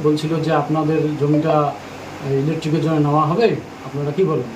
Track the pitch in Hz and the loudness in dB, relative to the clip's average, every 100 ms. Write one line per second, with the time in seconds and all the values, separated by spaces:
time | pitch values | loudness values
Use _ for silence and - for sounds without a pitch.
0 | 151 151 156 165 151 151 143 156 151 160 | 0 2 0 -2 0 0 0 0 2 2
1 | 151 143 143 151 156 151 143 - - - | 0 0 2 2 4 2 2 -4 -12 -14
2 | - - 143 135 143 160 156 156 147 156 | -14 -10 -2 0 0 -2 0 0 2 2
3 | 147 151 151 180 226 135 - - 139 139 | 2 2 2 2 2 0 -6 -14 -10 -6
4 | 143 151 170 143 117 | -4 0 2 0 -4